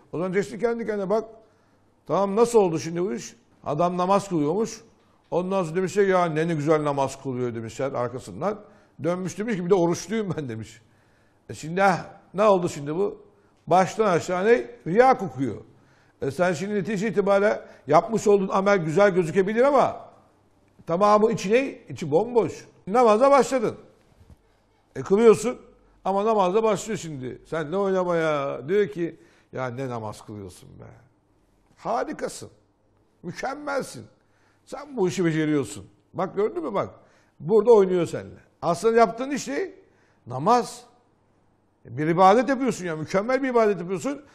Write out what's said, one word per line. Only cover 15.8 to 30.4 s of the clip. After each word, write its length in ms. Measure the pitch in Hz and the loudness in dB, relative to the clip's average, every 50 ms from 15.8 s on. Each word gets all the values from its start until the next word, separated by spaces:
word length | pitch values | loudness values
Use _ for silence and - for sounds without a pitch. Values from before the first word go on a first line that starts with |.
| _ _ _ _ _ _ _ _ | _ _ _ _ _ _ _ _
E 100 | - 139 | -8 -6
sen 220 | 135 180 175 185 180 | -2 0 0 0 0
şimdi 220 | 135 190 208 208 | -2 -4 -4 -4
netice 320 | 202 175 202 226 175 208 | -4 -2 -2 -4 -2 -4
itibariyle 540 | 226 151 202 196 196 202 196 202 214 220 214 - - - - _ | -2 -2 0 2 2 4 4 4 2 0 -2 -6 -12 -20 -12 _
yapmış 400 | 131 151 170 - 220 226 196 - | 4 4 4 4 2 -2 0 4
olduğun 220 | 220 202 196 190 190 | 4 4 4 2 0
amel 280 | - 196 190 202 202 | 0 0 2 2 2
güzel 320 | 190 156 160 147 190 202 208 | 2 2 0 2 4 4 4
gözükebilir 540 | 170 185 170 156 - 202 185 202 220 233 254 | 4 2 0 0 0 0 0 0 0 2 2
ama 380 | 285 294 247 170 107 - - - - - _ _ _ _ _ _ _ _ _ _ _ _ - _ | 4 4 2 2 0 -2 -6 -14 -20 -20 _ _ _ _ _ _ _ _ _ _ _ _ -14 _
tamamı 440 | - 165 185 208 208 214 214 214 226 | -4 -2 2 4 4 6 6 4 2
içi 220 | 202 - - 190 226 | 0 -2 0 0 2
ne? 180 | 254 277 247 - - - - | 2 2 -2 -6 -12 -16 -16
İçi 220 | 131 - 165 139 | -12 -10 -4 0
bomboş. 560 | 143 170 214 240 247 233 185 - - - - - _ _ _ | 0 0 0 0 0 0 0 0 -4 -10 -16 -20 _ _ _
Namaza 440 | 180 202 247 247 220 208 220 269 277 | -2 2 4 4 6 6 6 6 6
başladın. 440 | 277 262 - - 262 254 220 151 107 - - - _ _ _ _ _ _ _ - - _ _ _ _ _ _ _ _ _ _ _ - | 6 6 4 2 0 -2 -2 -4 -6 -8 -14 -20 _ _ _ _ _ _ _ -20 -20 _ _ _ _ _ _ _ _ _ _ _ -12
E 60 | 135 | -10
kılıyorsun 560 | 131 - 190 208 233 226 202 - - - - - - - _ _ _ _ _ _ - | -2 2 4 6 8 8 8 6 4 -4 -6 -8 -12 -20 _ _ _ _ _ _ -4
ama 200 | 185 196 196 208 | -2 -2 0 0
namaza 380 | 226 220 208 185 180 180 226 220 | 2 2 2 2 2 2 2 2
başlıyor 360 | 220 202 - - 220 214 143 | 2 0 -2 -4 -6 -8 -8
şimdi. 420 | 160 160 151 131 127 120 - - - | -8 -10 -12 -10 -10 -12 -12 -14 -12
Sen 260 | - 160 165 156 143 | -8 -6 -6 -6 -4
ne 60 | 175 | -4
oynamaya? 840 | 202 202 196 190 185 180 180 170 165 160 156 151 143 139 139 143 131 123 | -2 -2 0 0 0 0 0 0 0 0 0 0 -2 -2 -4 -6 -8 -4
Diyor 200 | 147 190 208 202 | -2 0 0 0
ki, 320 | 202 - 170 170 165 - - _ _ _ _ _ _ - | 0 -2 -6 -8 -8 -8 -12 _ _ _ _ _ _ -10
"Ya 140 | 127 131 | -8 -8
ne 220 | 127 120 127 139 127 | -8 -8 -8 -8 -8
namaz 360 | 120 117 107 104 104 - - | -8 -8 -8 -10 -12 -14 -16
kılıyorsun 440 | - 107 104 | -16 -16 -14